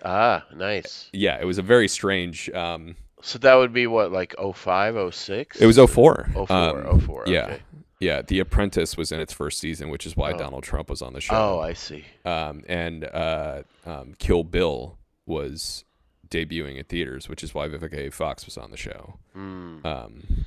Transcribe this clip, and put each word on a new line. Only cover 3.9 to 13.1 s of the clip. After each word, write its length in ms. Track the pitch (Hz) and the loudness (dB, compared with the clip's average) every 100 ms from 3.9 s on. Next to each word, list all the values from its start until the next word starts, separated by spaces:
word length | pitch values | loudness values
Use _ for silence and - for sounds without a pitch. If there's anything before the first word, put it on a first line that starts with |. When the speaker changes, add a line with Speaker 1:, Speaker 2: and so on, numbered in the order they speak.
| 113 98 | 2 2
Speaker 1:
like, 220 | 92 90 - | 0 -4 -6
oh 140 | 98 | -8
five, 440 | 92 - 92 104 113 | -6 0 2 2 0
oh 140 | 90 | -4
six? 500 | - - 98 - - | -6 -8 -6 -6 6
Speaker 2:
It 60 | 117 | 8
was 120 | 117 | 10
oh 80 | 123 | 10
four. 420 | - 160 - - - | 10 8 8 0 -2
Speaker 1:
Oh 100 | 98 | 0
four, 100 | 95 | 2
Speaker 2:
Um, 300 | 82 71 - | 2 0 4
Speaker 1:
oh 120 | 87 | 4
four, 240 | - - - | 4 -2 0
Speaker 2:
yeah. 180 | 87 53 | 0 0
Speaker 1:
okay. 160 | 69 - 151 - - | -8 -14 -20 -20 -4
Speaker 2:
Yeah, 220 | 90 73 | -2 -2
The 200 | 62 92 | 0 -2
Apprentice 560 | 95 - 101 92 82 - | 2 2 2 0 -2 -2
was 120 | 78 | -6
in 100 | 80 | -4
its 120 | 78 | -8
first 260 | - 71 - | -6 -8 -6
season, 300 | 82 76 73 | -6 -8 -8
which 160 | 73 - | -10 -6
is 80 | 80 | -2
why 160 | 71 | -2
Speaker 1:
Oh. 40 | 82 | -2
Speaker 2:
Donald 240 | 73 65 | -6 -10
Trump 260 | 67 76 - | -6 -6 -6
was 100 | 71 | -10
on 140 | - | -10
the 60 | 127 | -10
show. 140 | - | -2
Speaker 1:
Oh, 260 | 110 107 90 | 2 2 0
I 120 | 80 | -4
see. 320 | 85 - 76 76 _ 90 | -8 -12 -14 -18 _ -4
Speaker 2:
Um, 360 | 82 78 76 - | -4 -4 -8 -6
and, 360 | 87 85 82 | -4 -4 -6
uh, 580 | 78 | -8